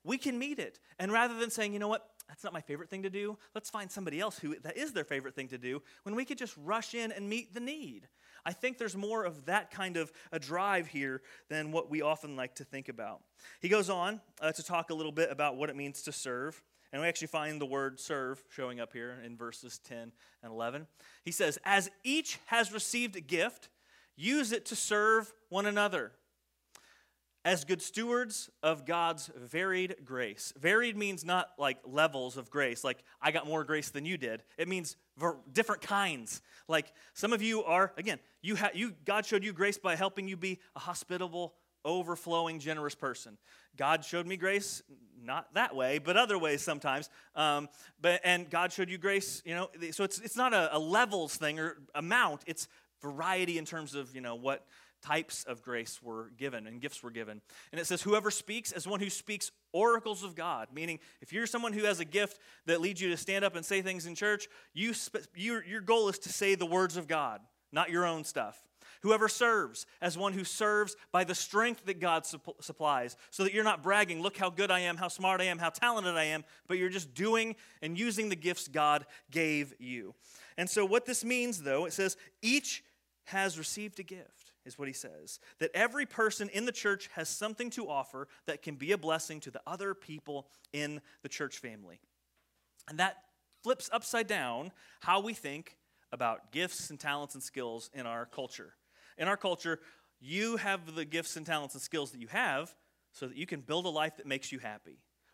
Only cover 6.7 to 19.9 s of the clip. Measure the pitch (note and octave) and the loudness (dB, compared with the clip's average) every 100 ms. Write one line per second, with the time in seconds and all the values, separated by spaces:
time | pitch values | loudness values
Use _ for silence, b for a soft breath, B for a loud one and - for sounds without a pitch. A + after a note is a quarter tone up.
6.7 | A3 A3 A#3 A3+ G3 G3+ A3+ A3+ G#3+ B3 | -4 -4 -6 -6 -6 -4 -6 -6 -10 -8
7.7 | D#4 G3 G#2 F#2 B B B E3 F3+ B3+ | -8 -10 -14 -18 B B B -8 -4 -4
8.7 | B3+ A3+ F#3+ G3+ A3+ F3+ D3+ C3+ G3+ E3+ | -2 -6 -4 -2 -2 -2 -4 0 0 0
9.7 | - F#3 E3+ D#3 B B D#3+ C#3 F3 G3+ | -6 -4 -2 -2 B B -8 -4 0 2
10.7 | F#3 D3+ C#3+ C#3 C3 B B B D3+ D3+ | 2 0 -2 -2 -4 B B B -6 -2
11.7 | D#3+ - D#3 D3 D3+ D3 C3+ B2+ - C3+ | -2 -2 0 0 0 -4 -6 -8 -8 -12
12.7 | C3+ C3 A#2 G#2+ F2+ _ _ B B F3 | -12 -10 -10 -10 -12 _ _ B B 4
13.7 | G#3+ F#3 F#3 F#3 A3 _ - D#3 D#3 D#3+ | 4 4 2 0 -2 _ -4 -2 -2 -2
14.7 | F3 E3 D#3+ D#3 D3 E3 C#3 D3 B2+ D3+ | -2 0 -2 -2 2 2 2 0 0 -4
15.7 | C#3 C#3 C3+ D3+ - C3 B2 D3 D#3 _ | -4 -8 -8 -10 -8 -6 -4 -6 -10 _
16.7 | b b C#3 E3+ E3+ D#3 D#3+ D3+ D3+ C3+ | b b -2 -2 -2 -2 -4 -2 -4 -2
17.7 | C#3 C3+ C3 - C#3+ C3 C3+ - - B2+ | -2 -2 -4 -6 -4 -4 -6 -12 -8 -6
18.7 | A#2+ A2+ A#2 A#2+ B2 A#2 A#2 A#2 - B2 | -6 -8 -8 -10 -12 -14 -10 -12 -12 -14
19.7 | - - | -16 -12